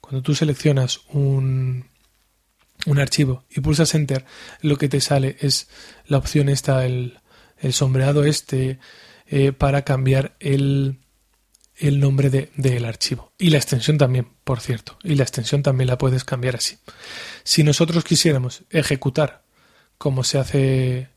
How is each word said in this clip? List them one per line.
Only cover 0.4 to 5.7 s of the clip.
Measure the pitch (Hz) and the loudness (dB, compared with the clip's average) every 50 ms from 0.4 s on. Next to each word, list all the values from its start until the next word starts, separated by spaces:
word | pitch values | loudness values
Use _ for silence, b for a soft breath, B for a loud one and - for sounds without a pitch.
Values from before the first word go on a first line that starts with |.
| 165 151 143 - - 156 143 135 131 127 - - _ _ | 0 -2 -2 0 0 2 2 2 0 0 -2 -8 _ _
un, | - 147 139 139 139 135 135 131 131 131 131 127 127 127 127 _ _ _ _ _ _ _ _ _ _ _ _ _ _ _ _ _ _ _ - | -2 0 0 2 2 2 0 0 0 0 -2 -2 -4 -6 -10 _ _ _ _ _ _ _ _ _ _ _ _ _ _ _ _ _ _ _ -2
un | 165 143 143 | 0 0 0
archivo | 143 131 - - 151 131 127 127 _ _ | 0 0 0 0 0 0 0 -6 _ _
y | - - | -8 -4
pulsas | 135 151 151 139 165 147 - | -2 0 2 2 2 2 2
Enter, | 156 151 131 135 131 B B B B B B B B | 0 0 0 -2 -4 B B B B B B B B
lo | - 151 143 135 | 0 0 0 0
que | 151 139 | 0 0
te | 139 139 | 0 -2
sale | - - 143 139 135 135 139 - | 0 2 0 0 0 0 -4 -4
es | - 143 135 - - B | -2 -2 -2 -2 -4 B